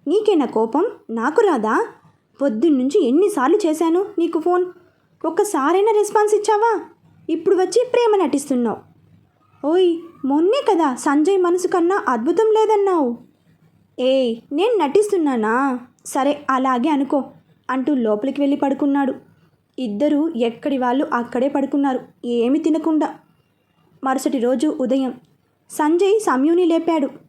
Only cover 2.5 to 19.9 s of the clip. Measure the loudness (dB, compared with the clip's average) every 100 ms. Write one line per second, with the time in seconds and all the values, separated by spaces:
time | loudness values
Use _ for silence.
2.5 | 2 2 2 2 2 2 4 2 2 2
3.5 | 2 2 0 0 0 -2 -2 -2 0 0
4.5 | 0 -2 -8 _ _ _ _ -4 -2 -2
5.5 | 0 0 2 2 2 0 0 2 2 2
6.5 | 2 2 -2 -6 _ _ _ -6 -4 0
7.5 | 2 2 0 2 2 2 2 0 -2 -2
8.5 | -2 -2 -4 -12 _ _ _ _ _ _
9.5 | _ -2 2 2 0 -8 -8 -2 0 2
10.5 | 0 0 2 0 0 0 2 2 2 2
11.5 | 0 0 0 0 0 0 -2 0 2 2
12.5 | 2 2 2 2 2 0 -4 -12 _ _
13.5 | _ _ _ _ -4 0 2 0 -4 _
14.5 | -2 0 0 2 2 2 0 0 0 0
15.5 | 0 0 -4 -10 _ -8 -2 0 -2 -2
16.5 | -2 0 0 0 0 0 -2 -4 -14 _
17.5 | _ -8 -4 -2 0 0 0 -2 -2 -2
18.5 | 0 -2 -2 0 0 -2 -4 -14 _ _
19.5 | _ _ -10 -8